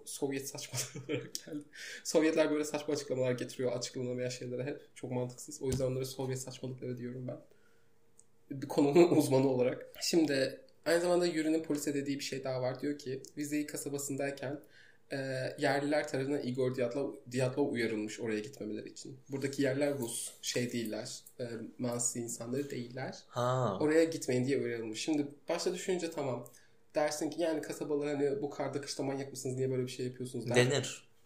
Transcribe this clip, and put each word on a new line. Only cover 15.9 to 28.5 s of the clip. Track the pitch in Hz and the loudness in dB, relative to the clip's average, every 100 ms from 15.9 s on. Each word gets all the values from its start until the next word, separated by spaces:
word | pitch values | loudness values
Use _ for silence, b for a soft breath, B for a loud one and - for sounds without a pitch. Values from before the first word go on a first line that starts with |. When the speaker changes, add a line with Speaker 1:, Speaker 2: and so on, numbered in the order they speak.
| 151 151 | 2 2
Speaker 1:
tarafından | 131 135 147 | 0 0 0
Igor | 123 123 131 123 | 0 2 2 2
Dyatlov, | 120 139 139 - - | 0 0 -4 -6 -6
Dyatlov | 123 127 147 143 | 0 2 2 0
uyarılmış | 120 113 107 107 - | 2 0 0 -4 -4
oraya | 117 107 | -2 -2
gitmemeleri | 113 - 107 107 - | -4 -8 -8 -8 -10
için. | - - 127 - | -12 -14 -14 -8
Buradaki | 135 131 139 | -4 -2 0
yerler | 139 135 147 131 | 2 2 0 0
Rus, | 117 - - - | -2 -4 -8 -8
şey | - 127 120 | -2 0 0
değiller, | 117 110 107 123 - - - | -2 -2 -4 -6 -10 -12 -10
e, | 120 113 120 - | -8 -8 -10 -4
Mansi | 123 120 - 123 | -2 0 0 -2
insanları | 117 - 117 131 143 | -4 -6 -4 -4 -4
değiller. | 127 120 127 151 - - | -6 -8 -8 -8 -10 -8
Speaker 2:
Ha. | 123 123 131 120 95 | -2 2 2 2 2
Speaker 1:
Oraya | 151 160 | 4 6
gitmeyin | 160 143 - 123 127 | 4 2 0 2 2
diye | 127 | 2
uyarılmış. | 120 117 113 110 | 0 -4 -6 -4
Şimdi | - 151 139 - - | 0 0 0 -4 -4
başta | 170 185 | -2 0
düşününce | 180 - 180 165 | -2 0 0 -2
tamam. | 156 139 123 123 b b b b 151 | -2 -2 -2 -6 b b b b 0
Dersin | 151 - 156 | 2 2 -2
ki | - | 0
yani | 170 156 | 0 0
kasabalar | - - 147 147 147 143 | -2 -6 -2 0 0 2
hani | 143 139 | 2 2
bu | |
karda | 143 | -2